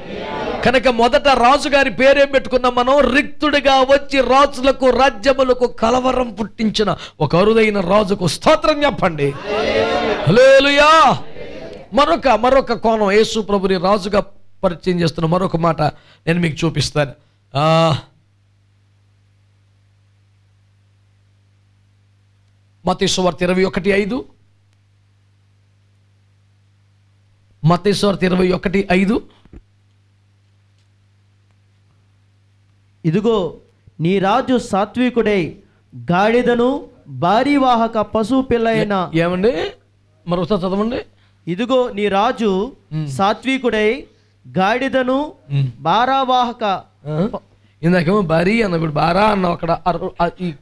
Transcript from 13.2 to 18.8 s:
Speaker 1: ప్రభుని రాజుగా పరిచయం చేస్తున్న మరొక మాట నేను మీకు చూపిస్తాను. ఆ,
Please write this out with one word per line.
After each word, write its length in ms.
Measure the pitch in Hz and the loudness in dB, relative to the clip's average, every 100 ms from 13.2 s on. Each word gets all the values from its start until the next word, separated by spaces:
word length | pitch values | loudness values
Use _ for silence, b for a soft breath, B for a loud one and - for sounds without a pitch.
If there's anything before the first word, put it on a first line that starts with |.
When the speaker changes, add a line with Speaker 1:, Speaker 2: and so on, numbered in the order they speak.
| 214 226 | 2 -2
Speaker 1:
ప్రభుని 380 | 202 202 190 190 | -2 -2 0 0
రాజుగా 460 | 180 208 190 202 190 - - - | 0 0 0 -2 -2 -12 -20 -4
పరిచయం 360 | 190 170 - 175 | -4 -2 -2 0
చేస్తున్న 280 | 165 - 160 | -2 -2 -2
మరొక 280 | 180 185 165 | 0 -2 0
మాట 260 | 165 160 | -2 0
నేను 580 | 151 - _ _ 156 175 | -2 -4 _ _ -4 -2
మీకు 260 | 170 135 165 | -2 -2 -4
చూపిస్తాను. 460 | 147 - 151 135 - _ _ _ 135 | -2 -4 -2 -4 -6 _ _ _ -2
ఆ, 420 | 156 160 165 143 - _ _ _ _ _ _ _ | 2 4 2 0 -6 _ _ _ _ _ _ _